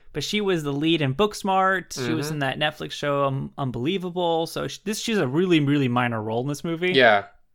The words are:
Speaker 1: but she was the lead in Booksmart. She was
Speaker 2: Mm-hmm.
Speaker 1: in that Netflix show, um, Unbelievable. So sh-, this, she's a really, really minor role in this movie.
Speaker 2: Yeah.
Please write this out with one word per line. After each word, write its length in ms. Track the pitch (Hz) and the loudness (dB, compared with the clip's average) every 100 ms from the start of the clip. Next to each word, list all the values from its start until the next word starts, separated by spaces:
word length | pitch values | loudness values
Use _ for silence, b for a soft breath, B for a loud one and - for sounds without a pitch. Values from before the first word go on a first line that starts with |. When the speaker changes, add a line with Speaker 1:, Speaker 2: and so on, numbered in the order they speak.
| b | b
Speaker 1:
but 100 | 151 | -10
she 180 | 143 208 | -4 -2
was 220 | 196 175 | 0 -2
the 100 | 143 | -2
lead 280 | 139 160 165 | -2 2 2
in 120 | 139 | 2
Booksmart. 800 | 135 208 - 202 190 190 190 170 | 2 0 0 -2 2 2 0 -4
She 180 | - 127 | -6 -2
was 120 | 160 151 | -2 -2
Speaker 2:
Mm-hmm. 80 | |
Speaker 1:
in 60 | 151 | -2
that 200 | 135 143 | -2 -2
Netflix 320 | 151 - 151 | -4 -4 -12
show, 300 | - 147 143 139 | -6 -2 0 0
um, 280 | 135 147 - | -2 -6 -6
Unbelievable. 920 | 135 117 131 190 180 175 170 165 165 | -6 -4 -2 -2 -4 -2 0 0 -2
So 200 | - 143 | -6 -8
sh-, 120 | - | -8
this, 200 | 196 220 | -8 -6
she's 180 | - 214 | -2 0
a 80 | 135 | 0
really, 320 | 147 185 160 | 0 4 4
really 280 | 139 147 131 | 4 2 2
minor 340 | 120 120 113 | 2 0 -2
role 200 | 107 117 | -4 -4
in 60 | 135 | -4
this 160 | 143 | -6
movie. 280 | 170 165 180 | -6 -4 0
Speaker 2:
Yeah. 320 | 180 120 101 - _ _ | 6 8 6 2 _ _